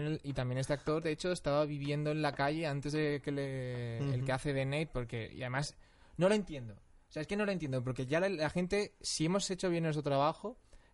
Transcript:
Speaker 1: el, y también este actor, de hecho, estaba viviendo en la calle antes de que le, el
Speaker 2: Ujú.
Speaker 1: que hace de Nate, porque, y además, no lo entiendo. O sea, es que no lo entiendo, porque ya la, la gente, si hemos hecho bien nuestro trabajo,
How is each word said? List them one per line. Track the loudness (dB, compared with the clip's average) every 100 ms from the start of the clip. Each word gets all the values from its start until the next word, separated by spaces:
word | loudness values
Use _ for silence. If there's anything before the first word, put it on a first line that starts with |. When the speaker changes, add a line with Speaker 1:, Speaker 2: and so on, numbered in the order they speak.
Speaker 1:
el, | -2 -2
y | -4
también | -4 -2 -2
este | -2
actor, | -2 0 0
de | 0
hecho, | -2 -2
estaba | -2 0 2 2
viviendo | -2 -2 0 0
en | 0
la | 0
calle | 2 0 0 -2
antes | -2 -2
de | 0 0 0
que | -2
le, | -2 -2 -4 -4 -4 -4 -2
el | 0 0
Speaker 2:
Ujú. | 0
Speaker 1:
que |
hace | 0 0
de | 0 0
Nate, | 0 -2
porque, | -4 -4 -4 -6
y | -6
además, | -4 -2 -4 -6 -20 -20 -12 2
no | 4
lo | 4
entiendo. | 0 -6 -10
O | -14 -18 -20 -12
sea, | -8
es | -4
que | 0
no | 0
lo |
entiendo, | 0 0 0
porque | 0 -2 0
ya | 2
la, | 2
la | 2 0
gente, | 0 2 2 0 -4
si | -4 0 2
hemos | 2 0
hecho | 0 2
bien | 2
nuestro | 2 0
trabajo, | 2 4 4 2 -6 -10 -16 -20 -20